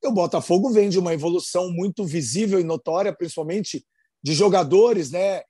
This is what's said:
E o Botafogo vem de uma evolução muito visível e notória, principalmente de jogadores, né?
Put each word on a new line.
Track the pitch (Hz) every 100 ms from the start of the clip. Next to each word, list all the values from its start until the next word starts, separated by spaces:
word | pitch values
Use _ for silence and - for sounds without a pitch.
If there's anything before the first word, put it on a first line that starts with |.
E | 285
o |
Botafogo | 220 170 170 - 175 247
vem | 220 202
de | 185
uma | 180
evolução | 165 156 175 - 175 180
muito | 170 196 190
visível | 190 165 127 139 220 190
e |
notória, | 170 165 - 165 208
principalmente | - 170 160 156 190 196 151 _ _ _ _
de | 139
jogadores, | 151 202 185 156 185 233 214 147
né? | 165 196 185 -